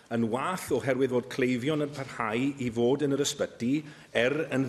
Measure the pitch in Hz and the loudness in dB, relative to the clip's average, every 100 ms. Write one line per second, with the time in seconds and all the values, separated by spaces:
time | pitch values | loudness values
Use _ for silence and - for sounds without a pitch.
0 | - 120 113 123 160 185 - 127 123 127 | -6 -2 0 0 -2 -4 -2 -2 0 0
1 | 131 123 120 - 127 123 135 151 143 143 | 2 0 -2 0 0 2 0 0 -2 -6
2 | 127 - 113 117 135 139 120 113 120 139 | -10 -4 -2 0 0 -2 -4 2 2 4
3 | 143 135 139 - 95 - 117 151 151 - | 2 0 0 0 -4 -2 0 0 -4 -16
4 | - 113 120 147 165 131 | -2 2 2 2 0 0